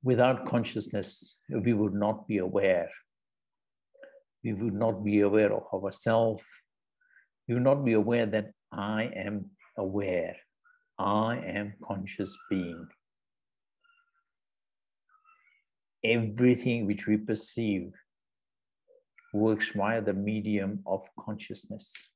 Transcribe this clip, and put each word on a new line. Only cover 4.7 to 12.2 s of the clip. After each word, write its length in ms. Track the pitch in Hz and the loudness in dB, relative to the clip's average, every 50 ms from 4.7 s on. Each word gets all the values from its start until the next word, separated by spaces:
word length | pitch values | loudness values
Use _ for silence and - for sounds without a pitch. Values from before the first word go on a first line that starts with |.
| 95 | -2
not 320 | 101 113 113 107 95 104 | 0 0 0 0 0 -2
be 160 | 104 104 104 | 2 4 4
aware 320 | 101 101 101 110 107 101 104 | 4 6 6 4 4 4 2
of 120 | 104 - - - | 0 -4 -4 -6
ourselves. 680 | 95 95 98 95 - - 113 113 113 113 113 110 - - - - - _ _ _ _ _ _ _ _ _ _ _ - _ _ _ _ _ | -6 -6 -6 -8 -4 -2 2 2 4 4 2 0 -4 -10 -20 -20 -20 _ _ _ _ _ _ _ _ _ _ _ -20 _ _ _ _ _
We 60 | - 120 | -2 0
would 100 | 123 123 | 2 4
not 220 | 135 139 143 139 | 4 4 4 4
be 80 | 123 113 | 4 4
aware 320 | 110 107 110 120 120 117 | 4 4 4 2 2 2
that 280 | 110 101 110 104 107 - _ _ _ - | 2 0 -2 -2 -2 -12 _ _ _ -8
I 380 | - 101 104 107 107 110 - - | -6 -4 -2 -2 -2 -2 -2 -4
am 360 | 95 95 104 107 104 95 - - _ _ _ _ | -6 -6 -6 -6 -6 -8 -10 -16 _ _ _ _
aware. 600 | - 101 95 95 104 101 95 90 87 82 80 85 - - _ _ _ _ _ _ _ _ _ _ - | -6 -6 -2 -2 -2 -2 0 0 -2 -2 -4 -8 -12 -18 _ _ _ _ _ _ _ _ _ _ -4
I 380 | 95 98 104 107 110 113 117 123 120 | -2 0 2 2 2 0 -2 -4 -6
am 300 | 92 85 101 104 104 101 - 113 | -6 -6 -6 -6 -6 -10 -14 -10
conscious 480 | - 101 95 95 101 - - | -8 -8 -6 -6 -10 -6 -6